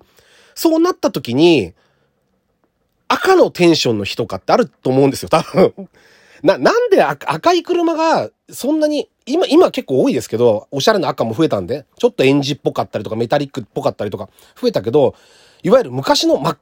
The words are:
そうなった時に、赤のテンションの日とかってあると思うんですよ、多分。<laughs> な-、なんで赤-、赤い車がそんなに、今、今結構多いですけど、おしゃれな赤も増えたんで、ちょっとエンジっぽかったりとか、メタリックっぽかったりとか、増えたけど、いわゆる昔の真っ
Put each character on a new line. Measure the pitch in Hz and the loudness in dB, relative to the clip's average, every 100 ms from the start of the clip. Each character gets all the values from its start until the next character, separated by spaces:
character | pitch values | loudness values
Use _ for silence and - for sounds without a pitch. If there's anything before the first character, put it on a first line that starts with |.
| _ _ _ _ _ - | _ _ _ _ _ -4
そ | 330 320 | 0 2
う | |
な | 339 | 0
っ | |
た | 370 294 | 0 -4
時 | - 123 | -4 -4
に、 | 120 175 156 87 - _ _ _ _ _ _ _ _ _ _ _ _ - | 2 4 4 0 -10 _ _ _ _ _ _ _ _ _ _ _ _ -4
赤 | 254 - 381 | -2 2 4
の | 214 | 4
テ | - 175 | 4 2
ン | 151 | 2
シ | 127 | 0
ョ | |
ン | 110 | -4
の | 98 | -4
日 | - | -6
と | 120 | -8
か | 95 | -6
っ | |
て | - | 0
あ | 196 | 0
る | 196 | 0
と | _ 127 | _ -2
思 | 131 | 2
う | 139 | 2
ん | |
で | - | 0
す | |
よ、 | 90 | -2
多 | 160 | -2
分。 | - - - - 190 _ _ | 0 2 0 0 -14 _ _
<laughs> | _ _ _ | _ _ _
な-、 | 285 294 | 0 2
な | 277 427 | 2 2
ん | 494 | 2
で | 359 | 2
赤-、 | 151 147 - | 2 -2 -6
赤 | 160 320 | -2 0
い | 359 | 0
車 | 330 339 330 | 0 -2 -2
が | 311 320 254 107 - _ | 0 0 0 -2 -10 _
そ | 165 240 | -8 -4
ん | 311 | 0
な | 302 | 0
に、 | 294 - _ - | -2 -6 _ -6
今、 | 302 370 | -4 2
今 | 311 320 | 4 4
結 | 208 - | 0 -2
構 | 131 | 0
多 | 240 | 0
い | |
で | 147 | 0
す | - | -4
け | 110 | 0
ど、 | 120 107 - | 2 2 -4
お | 143 | -4
し | 226 | 0
ゃ | |
れ | 214 | 0
な | 139 | -2
赤 | 147 117 | -4 -4
も | |
増 | 110 | -2
え | 160 | -2
た | 110 | -2
ん | 87 | -4
で、 | 139 - - | -8 -12 -4
ち | 240 | -2
ょ | |
っ | |
と | - | 2
エ | 135 | 2
ン | 277 | 2
ジ | 135 | 0
っ | 147 | -4
ぽ | 151 | -4
か | - | -4
っ | 117 | -6
た | 113 | -8
り | |
と | 95 | -8
か、 | 110 | -6
メ | 120 | -4
タ | 147 | -4
リ | 143 | -4
ッ | |
ク | - | -10
っ | 107 | -12
ぽ | - | -6
か | 139 | -4
っ | |
た | - 107 | -4 -6
り | |
と | 98 | -8
か、 | 104 _ _ _ | -12 _ _ _
増 | 247 | -4
え | |
た | - | -2
け | - | -2
ど、 | 151 120 - _ _ _ _ | 2 0 -2 _ _ _ _
い | 165 | 2
わ | 254 | 2
ゆ | |
る | 202 | 2
昔 | 127 135 285 | -4 -2 0
の | 330 294 | 2 0
真 | 160 | -2
っ | - | -6